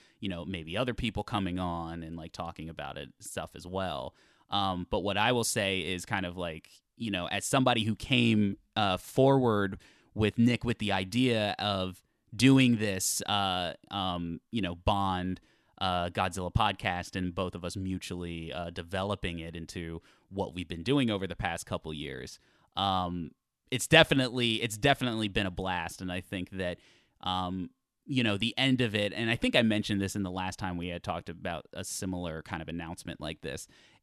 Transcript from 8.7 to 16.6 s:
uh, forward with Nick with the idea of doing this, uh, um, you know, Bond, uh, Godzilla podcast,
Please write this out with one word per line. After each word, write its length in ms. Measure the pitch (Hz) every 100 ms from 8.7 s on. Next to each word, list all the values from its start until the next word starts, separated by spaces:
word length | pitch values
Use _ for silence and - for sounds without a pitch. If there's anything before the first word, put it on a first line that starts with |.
| -
uh, 220 | 101 92
forward 840 | - - 135 139 123 104 98 98 - _ _
with 240 | 104 107 -
Nick 280 | 120 120 120
with 140 | 113
the 120 | 104
idea 640 | 95 95 113 131 113 104 -
of 460 | 104 98 92 92 _ _ _ 107
doing 400 | 131 135 127 113
this, 460 | 107 95 - -
uh, 520 | - 101 98 90 87 - -
um, 500 | 101 92 87 85 82 _
you 100 | 120
know, 140 | 90 87
Bond, 640 | 110 101 98 90 92 90 _ _ _ -
uh, 300 | 95 90 87
Godzilla 420 | 98 92 90 90
podcast, 640 | -